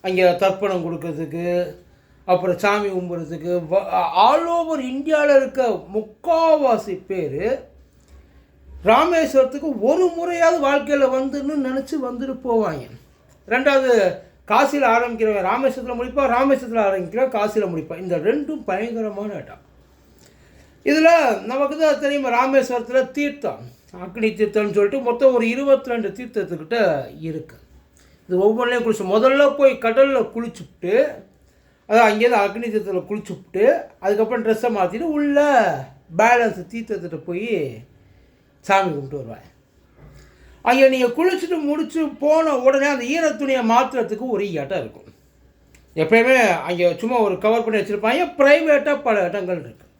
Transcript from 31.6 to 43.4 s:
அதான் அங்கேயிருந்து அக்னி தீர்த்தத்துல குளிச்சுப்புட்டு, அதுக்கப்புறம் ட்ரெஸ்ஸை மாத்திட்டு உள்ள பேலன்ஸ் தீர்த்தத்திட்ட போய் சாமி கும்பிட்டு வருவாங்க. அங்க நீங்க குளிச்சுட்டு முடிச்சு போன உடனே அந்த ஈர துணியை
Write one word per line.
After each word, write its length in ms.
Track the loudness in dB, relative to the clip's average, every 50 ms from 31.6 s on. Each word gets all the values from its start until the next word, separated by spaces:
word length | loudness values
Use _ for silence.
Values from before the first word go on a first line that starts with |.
| _ _ _ _ _ 2
அதான் 180 | 4 4 4 4
அங்கேயிருந்து 300 | 4 2 2 2 2 2
அக்னி 240 | 0 0 -2 -6 -8
தீர்த்தத்துல 360 | -4 -4 -4 -4 -2 -6 -6
குளிச்சுப்புட்டு, 600 | -4 -6 -10 -10 -8 -12 -14 -16 -16 _ -2 2 4 4 4 2 -4 -12 -18 _
அதுக்கப்புறம் 460 | -2 0 0 0 0 -2 -2 -2 0
ட்ரெஸ்ஸை 260 | 0 0 0 0 -2
மாத்திட்டு 380 | 0 0 0 -2 -2 -4 -4 -4
உள்ள 360 | -2 -2 0 2 2 2 4 4 4 4 2 2 -2 -4 -8 -14 -18 -20 _ _ 0 2
பேலன்ஸ் 420 | 4 4 4 4 2 0 -2 -6 -12 -12
தீர்த்தத்திட்ட 460 | -12 -12 -8 -8 -8 -8 -8 -10 -12 -12
போய் 260 | -10 -8 -8 -6 -4 -4 -4 -4 -4 -6 -10 -14 -20 _ _ _ _ _ _ _ _ _ _ _ _ _ _ _ _
சாமி 240 | 2 2 2 2 0
கும்பிட்டு 300 | -4 -6 -8 -8 -10 -12
வருவாங்க. 300 | -12 -12 -16 -18 -20 -20 _ _ _ _ _ _ _ _ _ _ -20 -20 -20 -20 -20 _ _ _ -20 -20 -20 _ 0
அங்க 260 | 0 4 6 6 6
நீங்க 160 | 6 2 0 0
குளிச்சுட்டு 460 | 0 0 0 0 0 -2 -4 -4 -4 -4
முடிச்சு 420 | -2 -2 -2 -2 -4 -4 -4 -4 -4 -4 -4 -2
போன 360 | 0 2 2 4 2 2 0 4
உடனே 320 | 4 4 4 4 2 0
அந்த 160 | 0 -2 -2 -2 -2
ஈர 180 | 0 0 0
துணியை 320 | -2 -2